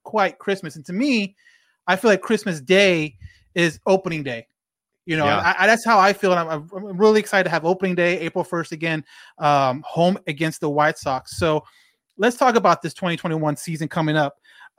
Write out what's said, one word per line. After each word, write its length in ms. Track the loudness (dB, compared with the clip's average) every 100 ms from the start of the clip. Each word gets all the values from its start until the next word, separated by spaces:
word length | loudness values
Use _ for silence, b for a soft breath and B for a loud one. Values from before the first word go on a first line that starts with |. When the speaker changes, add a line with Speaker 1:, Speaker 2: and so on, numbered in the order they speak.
Speaker 1:
quite 340 | -6 -2 -2 -2
Christmas. 380 | -6 -4 -6 -14
And 80 | -10
to 60 |
me, 420 | -4 0 0 -2 _ b b b b -2
I 100 | 2
feel 140 | 4
like 100 | 2
Christmas 400 | 0 -2 -2 -8
Day 560 | 2 4 4 2 -4 -10 b b b
is 260 | -2 -2 -2 0
opening 360 | 0 0 -8
day. 240 | -8 -10 -14 _ _ _ _ _
You 120 | -6 -2
know, 80 |
Speaker 2:
Yeah. 140 | 0 2
Speaker 1:
I, 260 | 0 2
I, 20 | 4
that's 180 | 2
how 140 | 4 4
I 140 | 4
feel. 200 | 2 0
And 160 | 0 -2
I'm, 200 | -6 -10
I'm 220 | -14 -10 2
really 220 | 4 4
excited 260 | 2 0
to 60 | 0
have 140 | 0
opening 300 | -2 -2 -2
day, 260 | 0 0 0
April 240 | -4 -6
first 280 | -4 -6 -6
again, 320 | -6 -4 -6 -8 B B -2
um, 440 | 2 4 2 -2 -6
home 320 | 0 2 0 -6
against 340 | -4 -4 -4
the 80 | -4
White 300 | 2 0 0
Sox. 380 | -4 -6 -6 -4
So 280 | 0 0 -4 b b b _ -2
let's 180 | -2 2
talk 200 | 2 4
about 260 | 2 2
this 100 | -2
twenty 240 | -6 -6 -6
twenty-one 400 | -4 -2 -2 -4
season 320 | -8 -8 -6
coming 280 | -2 0 0
up. 200 | 0 _ B B B